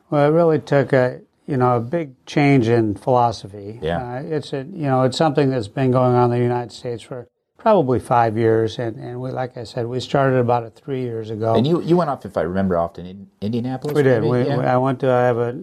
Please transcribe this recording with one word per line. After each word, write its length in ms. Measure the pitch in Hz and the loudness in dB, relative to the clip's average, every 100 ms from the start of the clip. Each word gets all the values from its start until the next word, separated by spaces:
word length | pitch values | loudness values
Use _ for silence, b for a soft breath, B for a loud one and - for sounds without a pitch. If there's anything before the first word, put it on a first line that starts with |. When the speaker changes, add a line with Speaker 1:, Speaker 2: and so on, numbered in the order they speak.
| - | -4
Speaker 1:
Well, 180 | 151 143 | 0 2
it 40 | |
really 260 | 160 170 151 | 4 2 2
took 340 | - 143 135 | 0 0 2
a, 300 | 135 127 139 - _ - | 2 2 -2 -18 _ -6
you 100 | 135 | 0
know, 200 | 127 120 | 2 0
a 40 | |
big 340 | 117 170 151 127 - | -2 -6 -8 -14 -6
change 420 | - 143 139 110 | 0 4 4 4
in 280 | 117 110 104 | 2 2 -2
philosophy. 840 | - 123 120 110 101 104 101 113 | 0 2 2 -2 -12 -16 -16 -8
Speaker 2:
Yeah. 360 | 147 - 123 123 | -4 -4 -6 -10
Speaker 1:
Uh, 60 | |
it's 300 | 170 156 - | -6 -6 -6
a, 60 | 143 | -10
you 280 | 135 196 143 | -10 -6 -2
know, 180 | 131 | 2
it's 120 | 131 - | 2 2
something 340 | 160 147 139 | 0 2 0
that's 180 | 131 104 | 0 -4
been 240 | - 131 | -2 0
going 220 | 123 127 | 2 2
on 180 | 123 123 | 2 2
in 60 | 120 | 2
the 40 | |
United 300 | 120 123 120 | 0 -2 -6
States 300 | - 127 117 | -12 -10 -10
for 260 | - 127 117 _ _ _ | -12 -16 -16 _ _ _
probably 440 | 233 208 131 120 | 2 4 4 0
five 360 | - 123 117 110 | 2 2 2 2
years, 440 | 113 113 113 - | 2 2 0 -4
and, 160 | 117 113 | -8 -8
and 240 | 131 123 | -12 -10
we, 100 | 127 | -10
like 260 | 127 127 - | -8 -8 -10
I 60 | |
said, 240 | 117 - 117 | -12 -8 -6
we 140 | 127 | -6
started 380 | - 147 135 131 | -2 2 4 4
about 260 | 120 120 | 2 0
it 100 | 117 | -2
three 280 | - - 135 | -14 -8 -6
years 280 | 123 113 107 | -6 -8 -8
ago. 240 | 110 113 | -4 0
Speaker 2:
And 120 | 113 135 | 2 2
you, 140 | 170 | 0
you 140 | 101 180 | 2 2
went 140 | 156 | 2
off, 160 | 131 101 | -4 -6
if 100 | - | -4
I 60 | |
remember, 340 | 82 92 95 85 | -2 0 0 0
off 180 | 85 | -2
to 60 | - | -6
Ind-, 260 | 87 98 95 - | -16 -16 -20 -10
Indianapolis, 540 | 104 120 123 131 147 | -6 -4 -4 -6 -4
Speaker 1:
We 80 | 147 | 2
did. 200 | 135 120 | 4 4
Speaker 2:
maybe? 80 | 127 | 2
Speaker 1:
We, 120 | 123 | 0
Speaker 2:
Yeah. 140 | 127 139 | 0 0
Speaker 1:
we, 60 | |
I 120 | 131 127 | 0 0
went 240 | 131 127 | 0 0
to, 100 | 131 | 0
I 120 | 123 | 2
have 160 | 123 117 | 2 0
a, 240 | 120 131 | -2 -6